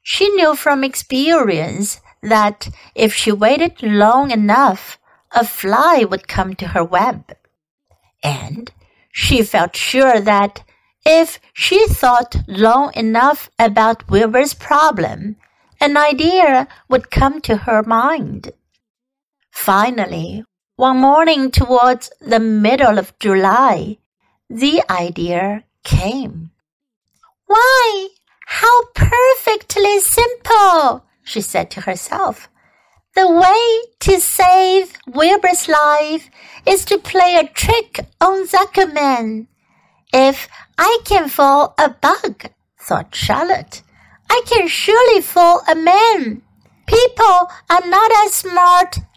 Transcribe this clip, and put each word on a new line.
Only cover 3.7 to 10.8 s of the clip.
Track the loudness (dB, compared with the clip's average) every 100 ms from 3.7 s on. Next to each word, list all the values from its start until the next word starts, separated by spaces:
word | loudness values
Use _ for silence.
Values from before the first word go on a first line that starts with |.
| -4
long | -2 2 4 2 0
enough, | -2 0 2 2 -2 -12 -20 _ _ _
a | -4 -4
fly | -6 -4 0 2 2 0
would | -4 -6
come | -6 -6 -8
to | -6
her | -4
web. | -2 -2 -2 -6 -16 -20 _ _ _ _ _ _ _ _
And | -8 -8 -10 -14 -16 _ _ _ _
she | -8 -2 0
felt | 0 0 -2 -4
sure | -4 0 2 2
that | 2 0 0 -6 _ _